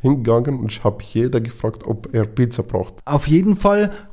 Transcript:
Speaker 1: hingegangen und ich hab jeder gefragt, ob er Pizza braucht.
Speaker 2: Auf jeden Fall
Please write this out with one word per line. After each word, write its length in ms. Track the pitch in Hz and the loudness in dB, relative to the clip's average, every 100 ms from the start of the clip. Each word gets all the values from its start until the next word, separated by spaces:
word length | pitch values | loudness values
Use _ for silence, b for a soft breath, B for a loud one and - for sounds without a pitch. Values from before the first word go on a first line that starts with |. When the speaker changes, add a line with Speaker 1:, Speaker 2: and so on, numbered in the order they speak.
Speaker 1:
hingegangen 580 | 131 139 113 117 135 131 | 0 2 4 2 2 -2
und 120 | 110 | -6
ich 100 | - | -2
hab 200 | 117 - | -2 -2
jeder 380 | - 113 123 123 | -6 -2 0 0
gefragt, 460 | 117 - 110 - - | -4 -4 -6 -6 -8
ob 280 | 107 - | -8 -2
er 100 | 113 | -2
Pizza 380 | 107 - 120 - | -2 0 0 0
braucht. 320 | - 107 - - | -4 -4 -6 -10
Speaker 2:
Auf 240 | - 147 147 | -2 -2 4
jeden 260 | 160 196 196 | 4 4 2
Fall 340 | 202 202 208 B B | 4 4 0 B B